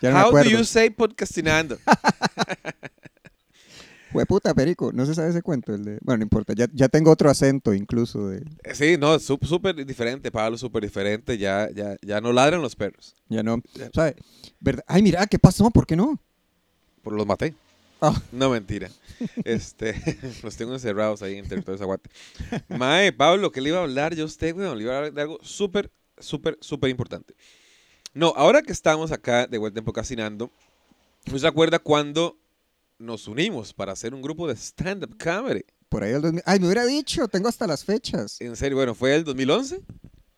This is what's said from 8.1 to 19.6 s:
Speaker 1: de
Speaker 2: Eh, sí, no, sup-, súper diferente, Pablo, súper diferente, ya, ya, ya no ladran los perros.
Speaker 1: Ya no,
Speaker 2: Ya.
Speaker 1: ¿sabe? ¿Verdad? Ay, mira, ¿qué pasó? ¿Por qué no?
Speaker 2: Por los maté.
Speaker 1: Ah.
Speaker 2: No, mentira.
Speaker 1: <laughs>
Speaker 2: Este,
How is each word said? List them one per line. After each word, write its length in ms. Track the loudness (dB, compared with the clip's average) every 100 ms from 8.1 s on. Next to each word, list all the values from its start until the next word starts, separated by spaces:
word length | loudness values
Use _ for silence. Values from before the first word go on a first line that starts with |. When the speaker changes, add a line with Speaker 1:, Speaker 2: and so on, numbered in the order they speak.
| -4 -8
Speaker 1:
de 80 | -8 -12 -16
Speaker 2:
Eh, 100 | -14
sí, 220 | 0 2 4
no, 220 | 4 2
sup-, 260 | 0 -4 -2
súper 400 | -2 -2 -4 -8
diferente, 460 | -4 -4 -4 -6
Pablo, 260 | -2 -2 -4
súper 240 | -6 -6
diferente, 540 | -4 -4 -2 -2 -4 -4
ya, 320 | -2 -2 -2
ya, 260 | -6 -10 -10
ya 200 | -6 -4
no 100 | 0
ladran 300 | 4 4 2
los 140 | -4 -6
perros. 400 | -8 -8 -20 _ -8
Speaker 1:
Ya 160 | -4
no, 180 | -2 -4 -6 -16
Speaker 2:
Ya. 140 | -6
Speaker 1:
¿sabe? 220 | -2 -2 -2 _ _ -20 _
¿Verdad? 220 | -4 -4 2
Ay, 160 | 4
mira, 240 | 6 4 0
¿qué 100 | 8
pasó? 320 | 8 10 6
¿Por 160 | 6 4
qué 100 | 2
no? 220 | 2 -2 _ _ _ _ _ _ _ _
Speaker 2:
Por 100 | -6
los 140 | -2 -2
maté. 260 | 0 -4 -6 _ _ _ _
Speaker 1:
Ah. 180 | 0 0 -4
Speaker 2:
No, 180 | -2 0
mentira. 400 | 0 -4 -8 -10 -16 -20 -12
Speaker 1:
<laughs> 260 | -10 -6
Speaker 2:
Este, 500 | -4 -4